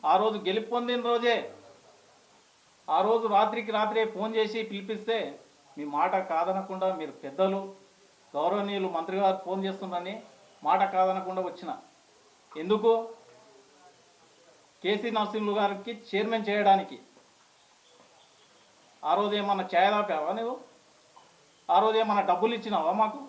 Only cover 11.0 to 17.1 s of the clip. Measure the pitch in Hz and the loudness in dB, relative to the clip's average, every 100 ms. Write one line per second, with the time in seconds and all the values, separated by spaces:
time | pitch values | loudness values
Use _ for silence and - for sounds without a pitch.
11 | 185 190 180 185 170 - 165 - - _ | 2 2 -4 -4 -6 -8 -12 -12 -14 _
12 | _ _ _ _ _ 156 175 214 226 226 | _ _ _ _ _ -10 0 4 4 2
13 | 226 - - - - - - - 359 _ | 0 -14 -20 -20 -20 -20 -20 -20 -20 _
14 | _ _ - _ - - _ _ 180 208 | _ _ -20 _ -20 -20 _ _ -2 -2
15 | 233 220 208 214 208 202 202 196 233 220 | 0 -2 -2 -2 -2 0 0 -2 -10 -12
16 | - 196 220 226 208 208 196 196 190 - | -6 -4 -2 -2 0 2 4 4 2 -14
17 | - | -20